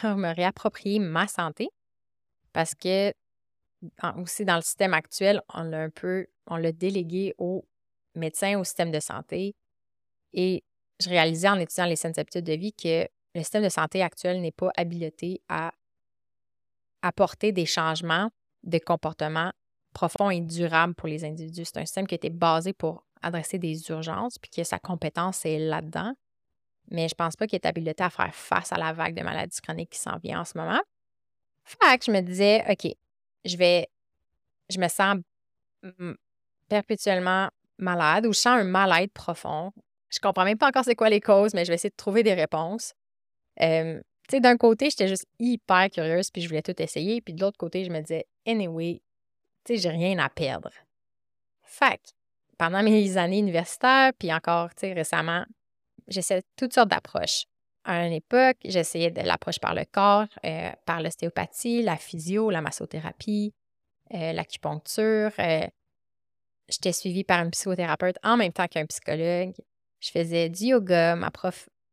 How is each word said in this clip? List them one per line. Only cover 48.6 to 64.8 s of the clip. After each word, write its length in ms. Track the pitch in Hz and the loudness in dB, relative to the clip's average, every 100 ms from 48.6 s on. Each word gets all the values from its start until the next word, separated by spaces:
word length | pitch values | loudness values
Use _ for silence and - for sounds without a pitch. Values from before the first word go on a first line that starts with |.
| 180 165 170 170 _ _ _ _ _ _ | -2 -2 -4 -4 _ _ _ _ _ _
tu 100 | - | -4
sais, 60 | 233 | -2
j'ai 100 | 175 | 0
rien 280 | 165 175 185 | 0 0 2
à 100 | 135 | 0
perdre. » 420 | - 143 110 - - _ _ _ _ _ _ _ _ | 0 -4 -4 -8 -16 _ _ _ _ _ _ _ _
Fait 360 | _ - 262 190 | _ 0 0 0
que 120 | _ _ _ _ _ - | _ _ _ _ _ -2
pendant 240 | 165 190 | 0 2
mes 340 | 214 214 196 185 | 6 6 4 2
années 220 | 175 196 | 0 2
universitaires, 760 | 202 165 170 - 247 262 262 - | 0 0 -2 0 4 6 6 2
puis 140 | 175 | -2
encore, 380 | 160 - 170 170 | -2 0 0 0
tu 100 | - | -6
sais, 120 | 190 | -6
récemment, 520 | 180 160 165 160 170 - _ _ _ _ _ - | -4 -2 -2 -2 -4 -6 _ _ _ _ _ -10
j'essaie 340 | 190 - 185 - - | -6 -2 -2 -4 -6
toutes 160 | 254 | 0
sortes 160 | - 214 | 4 4
d'approches. 560 | - - - - - - _ _ _ | 2 -2 -4 -2 -4 -6 _ _ _
À 220 | - 170 170 | -4 -2 -2
une 80 | |
époque, 420 | 160 - 247 262 254 | -2 0 4 4 4
j'essayais 460 | - 190 160 165 170 | 0 0 0 0 0
de 100 | 170 | 0
l'approche 380 | 175 165 - - | 0 0 -2 -4
par 160 | - | -2
le 100 | - | -4
corps, 440 | - - 202 202 214 - | -2 2 4 4 2 -4
euh, 260 | - 160 170 - - | -8 -6 -8 -8 -6
par 160 | 165 | -6
l'ostéopathie, 800 | 165 - 170 190 170 - 240 233 | -6 -6 -6 -4 -6 -6 -2 0
la 140 | 220 156 | 0 -2
physio, 520 | - 165 160 202 220 | -6 -10 -4 0 0
la 140 | 170 | 0
massothérapie, 880 | 156 - - 156 156 - - 208 208 - _ _ _ _ - | -4 -6 -10 -10 -10 -10 -4 -2 -2 -6 _ _ _ _ -12
euh, 180 | 175 165 | -8 -4
l'acupuncture. 1000 | 165 160 - 151 156 | -4 -6 -6 -6 -6